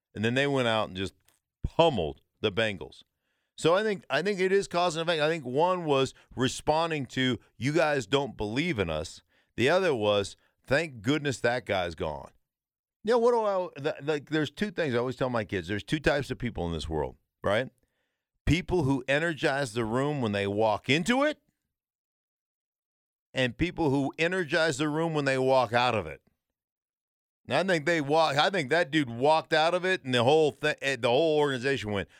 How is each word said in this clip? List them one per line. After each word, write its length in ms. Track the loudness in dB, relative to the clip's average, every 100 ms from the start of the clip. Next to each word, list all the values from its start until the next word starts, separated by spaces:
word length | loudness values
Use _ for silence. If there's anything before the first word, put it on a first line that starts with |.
| _
And 120 | -4
then 100 | 0
they 140 | 0 0
went 180 | 0 2
out 220 | 0 -2
and 80 | -4
just 180 | -8 -10 _ _ _ _
pummeled 560 | -6 2 4 4 -2 -6 _ _
the 100 | -4
Bengals. 540 | 0 -2 -4 -12 -18 _ _ _ _ _ -2
So 200 | 2 2
I 80 |
think, 180 | 2 -2 -2
I 120 | -2
think 180 | 0 0
it 100 | 2
is 160 | 2 0
cause 300 | 0 0 0
and 120 | -2
effect. 140 | 0
I 60 | 0
think 160 | 0
one 400 | -2 0 2 0
was 300 | 0 2 0 -4 _
responding 720 | -2 -2 -2 0 0 0 -4 -6
to, 320 | -2 -2 -2 -6 _
"You 140 | -2
guys 360 | 2 2 0 0
don't 300 | -2 -2 -6
believe 440 | -4 -2 -2 -2
in 100 | -2
us." 320 | -4 -6 -12 _ _ _ -2
The 120 | 2
other 260 | 2 2
was, 420 | 2 2 2 0 -8 _ _ -2
"Thank 360 | -2 -2 -6
goodness 360 | -2 -2 -2 -2
that 260 | -2 -2 -2
guy's 280 | -2 -2
gone." 360 | -4 -8 -8 -14 _ _ _ _ _ _ _
You 80 | 0
know, 60 | 2
what 140 | 4
do 100 | 2
I, 400 | 2 -2 -4 -6
the, 140 | -6 -4
like, 260 | -4 -4 -2
there's 200 | -2 -2
two 200 | -4 -6
things 240 | -2 -2
I 40 | 0
always 180 | -2 -2
tell 120 | -2
my 140 | -2
kids. 220 | -2 -4 -4
There's 160 | -6
two 160 | -2 -2
types 320 | 0 0 -2
of 80 | -6
people 280 | -8 -6 -4
in 60 |
this 160 | -4 -4
world, 280 | -4 -4 -8 _ _
right? 260 | 0 0 -2 -10 _ _ _ _ _ _ 0
People 380 | 0 2 0
who 180 | 0 0 0
energize 640 | 0 0 0 0 0 -2
the 120 | -2
room 360 | -2 0 0 0
when 100 | -2
they 160 | 0 0
walk 420 | 0 0 0 0
into 340 | 0 2 2
it, 140 | 0 -2 _ _ _ _ _ _ _ _ _ _ _ _ _ _ _ _ _ _ _
and 220 | -2 -2 -2
people 340 | -4 0 0
who 220 | 2 0 -2
energize 600 | -2 0 -2 0 0 0
the 100 | -2
room 260 | -2 -2
when 100 | 0
they 140 | 0 0
walk 340 | 2 2 2
out 220 | 2 2
of 120 | 0 -4
it. 140 | -10 _ _ _ _ _ _ _ _ _ _ _ _ -4
And 80 | -2
I 160 | 2
think 140 | 0 2
they 140 | 0
walk, 360 | 2 2 2 2
I 140 | 2
think 200 | 0 0
that 220 | 0 2
dude 180 | 0 -2
walked 420 | 0 2 2 2
out 220 | 2 2
of 100 | 2
it, 200 | 0 -2
and 100 | 0
the 80 | 2
whole 300 | 4 6 4
thi-, 240 | 0 -4 -2
eh, 160 | -4 -2
the 100 | 2
whole 320 | 2 2 2
organization 500 | 2 0 -2 -2 -2
went, 180 | -4 -4 -10